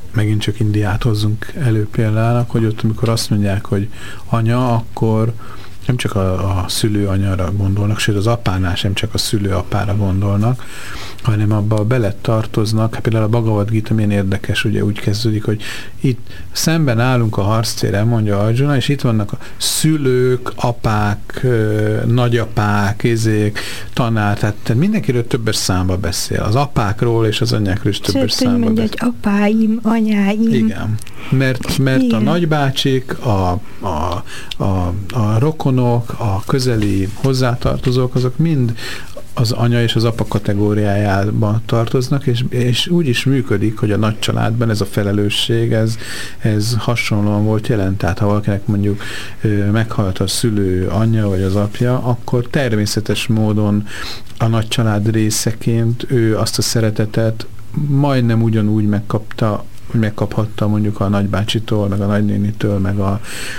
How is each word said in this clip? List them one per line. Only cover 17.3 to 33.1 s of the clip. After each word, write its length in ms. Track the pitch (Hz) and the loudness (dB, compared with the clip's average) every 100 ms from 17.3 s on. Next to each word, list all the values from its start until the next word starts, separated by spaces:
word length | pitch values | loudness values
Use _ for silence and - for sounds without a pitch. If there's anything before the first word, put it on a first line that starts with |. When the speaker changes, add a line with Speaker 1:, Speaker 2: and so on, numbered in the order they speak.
| - | 0
Speaker 1:
a 40 | |
harctéren, 680 | 104 110 110 - 110 101 113 | 0 0 0 -2 -2 2 2
mondja 320 | 117 104 101 | 2 2 2
Arjuna, 360 | 107 117 143 139 | 2 2 2 2
és 120 | 131 | 0
itt 120 | 143 | 0
vannak 300 | 123 107 104 | 0 0 -2
a 60 | - - - | -4 -8 -6
szülők, 920 | - - 160 156 131 127 127 123 127 - | -4 0 2 2 2 2 2 0 -2 -4
apák, 840 | 127 117 117 107 104 101 - - | -2 0 0 0 0 -2 -6 -2
ö, 520 | 127 117 107 107 107 107 117 | 0 2 2 0 0 0 2
nagyapák, 1000 | 120 123 117 110 107 104 104 101 107 | 2 2 0 0 0 2 2 0 0
izék, 560 | 120 113 110 107 104 104 - - - | 0 2 2 2 2 -2 -6 -8 -6
tanár, 440 | - 117 113 104 104 | -2 0 2 2 2
tehát, 180 | 107 - | 0 -2
tehát 180 | - 117 | 0 2
mindenkiről 460 | 196 214 - 120 110 | 2 2 0 0 0
többes 280 | 131 110 - | -2 -2 -2
számba 420 | - 92 92 92 | 0 0 0 0
beszél. 420 | 90 - - 101 | -2 -4 -2 -2
Az 140 | 104 120 | 0 0
apákról 720 | 143 - 101 113 120 113 110 | 0 0 0 0 2 2 2
és 160 | - | 0
az 120 | 113 | 0
anyákról 380 | 113 101 107 104 | 0 0 0 0
is 80 | 98 | -2
többes 200 | - 269 | 0 0
Speaker 2:
Sőt, 20 | |
úgy 240 | 254 - 247 | 0 0 2
Speaker 1:
számba 160 | 240 226 | 2 2
Speaker 2:
mondja, 180 | 220 | 2
Speaker 1:
beszél. 140 | 220 - | 0 -2
Speaker 2:
hogy 140 | 247 240 | -4 -2
apáim, 600 | 208 202 208 220 220 226 | 0 2 2 4 2 2
anyáim. 720 | 220 226 214 208 196 214 226 | 0 2 2 2 2 2 2
Speaker 1:
Igen. 420 | 226 220 - 104 110 - - - | 2 2 0 -4 -4 -6 -10 0
Mert, 480 | 131 131 123 - - | 2 2 0 -2 0
mert 240 | 135 131 | 2 2
a 20 | 254 | 2
Speaker 2:
Igen. 160 | 113 | 2
Speaker 1:
nagybácsik, 960 | 120 175 165 151 135 131 139 131 - | 2 2 2 2 0 0 0 0 -2